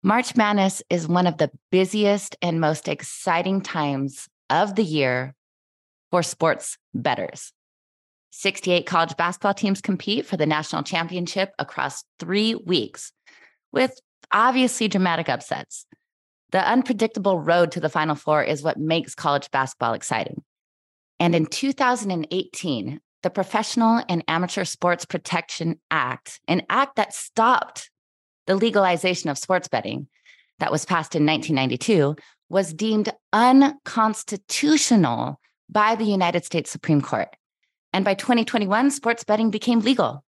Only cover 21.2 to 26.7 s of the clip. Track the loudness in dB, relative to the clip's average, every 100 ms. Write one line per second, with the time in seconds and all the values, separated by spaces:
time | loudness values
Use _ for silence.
21.2 | 2 2 0 -2 -4 0 0 0 -2 -4
22.2 | -4 -6 -6 -8 -4 -4 -6 -10 _ _
23.2 | -6 -4 -2 -2 -2 2 4 2 0 -4
24.2 | 0 -2 -2 -4 -6 -2 0 0 -2 -8
25.2 | -2 -4 -4 -6 -4 -6 _ -2 -2 -6
26.2 | -12 -16 -2 -2 0